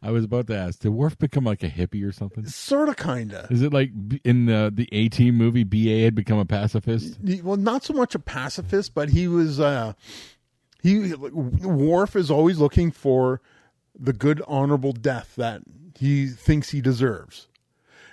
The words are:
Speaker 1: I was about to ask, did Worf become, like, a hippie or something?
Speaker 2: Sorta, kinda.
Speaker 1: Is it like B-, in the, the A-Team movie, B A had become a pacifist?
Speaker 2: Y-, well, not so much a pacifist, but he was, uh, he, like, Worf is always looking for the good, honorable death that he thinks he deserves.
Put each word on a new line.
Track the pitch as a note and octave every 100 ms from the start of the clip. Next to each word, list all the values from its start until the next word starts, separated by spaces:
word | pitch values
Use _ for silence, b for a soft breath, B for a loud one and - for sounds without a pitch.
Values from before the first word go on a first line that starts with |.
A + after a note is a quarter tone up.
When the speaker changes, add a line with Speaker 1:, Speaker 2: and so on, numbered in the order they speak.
Speaker 1:
I | G#2
was | A#2
about | G#2+ A#2+ A2
to |
ask, | G2+ F2+ -
did | G#2+
Worf | A2+ D3+ -
become, | D3 C#3
like, | A#2 G2+
a | E2+
hippie | D2+ F2 G2+ G2
or |
something? | - G2+ A2
Speaker 2:
Sorta, | A2 - - C#4 D4+
kinda. | - E3+ B2 G#2+ G2+ -
Speaker 1:
Is | A#2+
it | C#3+
like | C#3 C3+ G#2 G2+
B-, | C#3+
in | B2 B2
the, | A#2+ G#2+ G#2+
the | G#2 B2
A-Team | G#2 A2+ - B2
movie, | A#2 A#2 A#2+
B | G2+ G#2+ A2
A | A2
had | A2+
become | G#2+ G2+ G#2+
a |
pacifist? | F#2 G#2 G#2+ G#2+ A#2 A2+ - -
Speaker 2:
Y-, | G3 F#3
well, | F3 G3+
not | G#3+ C4+
so | -
much | D4 A#3+
a | -
pacifist, | - C3+ C3+ - - G3 G3+
but | D#3 D3
he | D#3+ F3+
was, | E3+ D#3+ C#3
uh, | C#3+ C3 A2 - B B B B _ _ _ _
he, | F3 G#3+ F#3+
like, | C#3+ C3+
Worf | D#3 B2 F#3 F#3 D3 D3+ F3 G3+
is | G3+ D3+
always | D3 E3+ E3
looking | D3 F#3 E3+
for | - C#3 B2+ B2+ B2+ b b b b _ -
the | C3
good, | A2 D3 D3+ -
honorable | C3+ C#3 C#3+ C#3
death | A2+ C3+ B2 -
that | - A#2 G#2 - C3 E3+ -
he | C3+ C#3+ C3+
thinks | B2 - D3+ -
he | C#3+
deserves. | B2+ A#2+ B2+ F#2 - - - _ _ b b b b